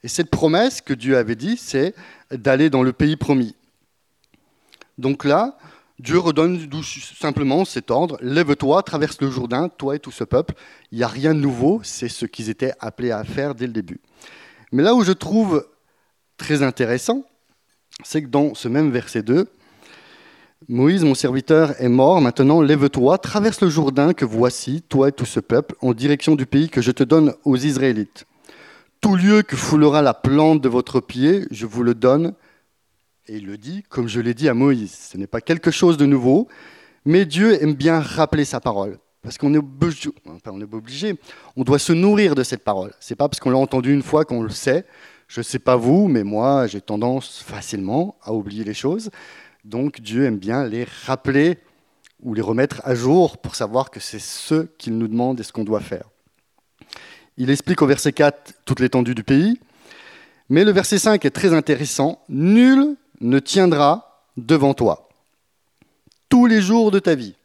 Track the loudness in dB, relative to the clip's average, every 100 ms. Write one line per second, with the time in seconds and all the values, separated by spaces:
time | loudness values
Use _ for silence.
0 | -8 -6 -4 0 2 2 0 -4 -8 -6
1 | 0 0 0 -6 -6 -8 -6 -4 -4 -6
2 | -20 -20 _ -4 0 2 2 2 0 0
3 | -2 0 0 0 -2 -8 _ _ _ _
4 | _ _ _ _ _ _ _ _ -20 -6
5 | -4 -2 0 0 0 -6 -20 _ _ -18
6 | -2 0 0 0 0 -2 -8 -12 -12 -14
7 | -18 -8 -6 -2 0 0 -2 -6 -2 -2
8 | -2 -4 -2 -2 0 0 2 0 0 -4
9 | -4 -4 -6 -4 -6 -4 -4 -6 -8 -8
10 | -10 -12 -2 -2 -2 -10 -18 -20 _ -6
11 | -6 -2 0 2 0 0 0 0 -4 -10
12 | -10 -8 -10 -8 -10 -6 -6 -6 -14 -8
13 | -6 -6 -8 -6 -6 -6 -8 -8 -10 -16
14 | _ _ -20 -20 -20 _ _ 0 4 4
15 | 2 -2 0 0 0 -2 -4 _ _ _
16 | _ _ _ -20 -4 0 0 -2 -2 -2
17 | -2 -4 -6 _ _ _ _ _ _ -20
18 | -8 -6 -2 -2 -2 -4 -4 0 0 -2
19 | -4 -6 0 0 0 _ _ _ _ -20
20 | _ -20 -20 _ _ _ -8 2 2 4
21 | 2 2 -2 -2 2 2 2 0 2 4
22 | 6 4 2 2 4 4 4 4 2 2
23 | 2 2 -2 -2 -2 2 0 2 0 2
24 | 2 0 -2 0 0 0 -8 -8 _ 2
25 | 2 0 -6 -6 0 -2 -2 -6 -4 -2
26 | -2 0 0 0 2 0 0 0 -2 0
27 | 2 4 4 0 -2 0 0 0 0 -2
28 | -6 -12 -20 _ -20 -20 -20 -20 _ _
29 | 0 2 4 4 2 -6 0 4 4 4
30 | 2 0 0 2 4 2 2 0 -2 -4
31 | -4 -2 0 0 -2 -10 -8 -2 0 2
32 | 4 4 0 -6 _ _ _ _ _ _
33 | _ _ -16 -16 -14 -16 -14 -14 -10 -8
34 | -4 -4 -4 -2 0 2 2 2 -4 -12
35 | -16 -12 -8 -8 -4 -2 0 2 2 4
36 | 4 4 4 2 0 -10 -20 -20 _ _
37 | 0 2 2 2 2 4 2 0 0 0
38 | -2 -2 0 0 -2 -4 -4 -4 -6 -10
39 | _ _ -18 -4 0 0 0 -4 -4 -4
40 | -10 -12 -20 -18 -16 -14 -12 -14 -14 -8
41 | -6 -8 -14 -20 -14 -6 0 2 2 2
42 | 4 4 2 2 -2 -4 -4 -4 -6 -14
43 | -14 -4 -4 -2 0 0 2 0 0 0
44 | 2 0 0 -4 -6 -4 -2 -2 -4 _
45 | -20 _ _ -12 -8 -4 0 2 4 4
46 | 4 0 0 -2 0 0 -2 -6 -8 -4
47 | -4 -4 -8 -20 -16 -16 -10 -8 -4 -4
48 | -4 _ -8 -8 -6 -10 -10 -6 -6 -6
49 | -10 -18 -20 -20 -20 _ -12 -6 -6 -8
50 | -6 -2 -2 -2 -4 -4 -4 -8 -10 -14
51 | -8 -6 0 2 2 -2 _ _ _ _
52 | _ _ -8 -6 -4 0 -2 -2 -6 -2
53 | 2 2 2 -2 -14 -8 -4 -4 -4 -10
54 | -14 -14 -14 -14 -2 -2 -2 _ -8 -4
55 | -2 -2 -2 -4 -8 -8 -4 -4 -4 -12
56 | -14 _ _ _ _ _ _ _ _ -20
57 | -20 -20 _ -6 -2 -2 -2 2 2 2
58 | -2 2 0 0 -20 -20 -8 -2 0 0
59 | -2 -4 0 2 2 -2 _ _ _ -20
60 | -20 -20 _ _ _ 4 4 2 0 0
61 | 2 2 0 0 2 2 0 -2 -2 -2
62 | -4 -4 -8 -2 2 6 6 6 2 -4
63 | _ _ 0 0 2 2 4 4 2 2
64 | -4 _ _ -14 0 2 2 2 0 -2
65 | _ _ _ _ _ _ _ _ _ _
66 | _ _ _ 4 6 4 4 2 4 2
67 | 2 0 -2 -14